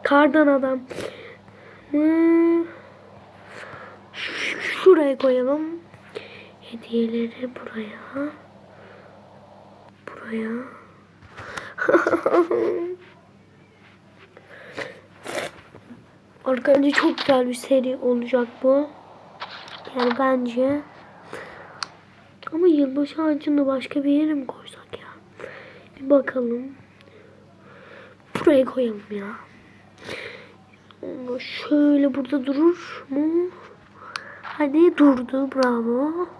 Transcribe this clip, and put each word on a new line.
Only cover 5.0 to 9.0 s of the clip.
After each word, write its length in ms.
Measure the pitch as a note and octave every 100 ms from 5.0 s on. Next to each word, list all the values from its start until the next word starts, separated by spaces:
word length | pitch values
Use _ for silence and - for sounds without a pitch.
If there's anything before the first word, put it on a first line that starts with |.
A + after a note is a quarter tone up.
| C#4+ C4
koyalım. 640 | C4+ B3+ B3+ D4+ D#4 E4+ - - - - - - - -
Hediyeleri 880 | - A#3 A#3 A#3 A#3 A#3 A#3 A#3+ B3+
buraya. 760 | - - A3 G#3+ A3+ - C4+ D4 - - - - - - -